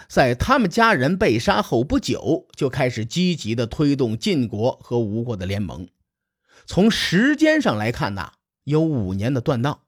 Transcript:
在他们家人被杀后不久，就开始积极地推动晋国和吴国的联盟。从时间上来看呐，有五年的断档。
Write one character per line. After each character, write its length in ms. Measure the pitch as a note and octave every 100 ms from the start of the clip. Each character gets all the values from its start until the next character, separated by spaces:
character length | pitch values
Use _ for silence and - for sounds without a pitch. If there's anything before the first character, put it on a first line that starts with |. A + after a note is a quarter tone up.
| -
在 260 | - C3+
他 240 | B2 - C#4
们 120 | G3
家 220 | A3+ A3+
人 220 | F#3 C3 F#3+
被 220 | G#3 A2+
杀 240 | - G3
后 200 | G3+ B2+
不 160 | C3 C4+
久， 480 | - A2 A2 D#3 -
就 140 | - C#3
开 200 | C#3 B2+
始 140 | A2+
积 300 | A2 E3+ F3+
极 200 | E3+ G#2
地 120 | A2+ A#2
推 300 | - D3 C3+
动 200 | A#2+ A2+
晋 300 | - E3 A2+
国 260 | G#2 A#2+ -
和 160 | - A#2+
吴 240 | A2 A2
国 100 | A#2+
的 120 | G#2 F#2
联 140 | G2
盟。 280 | F#2 C#2 F#2 _ _ _ _ _ _ _ -
从 240 | E3 A3
时 440 | - - F3 C4
间 260 | D4+ D#4 D#4
上 160 | A#3+ G#2+
来 140 | G#2+
看 240 | A#2+ A#2
呐， 200 | G2 D#2+ - _ _
有 160 | - D3+
五 320 | D#3+ C#3 F#2
年 180 | F#2+ A2+
的 80 | C3+
断 220 | C3 B2
档。 180 | C#3 -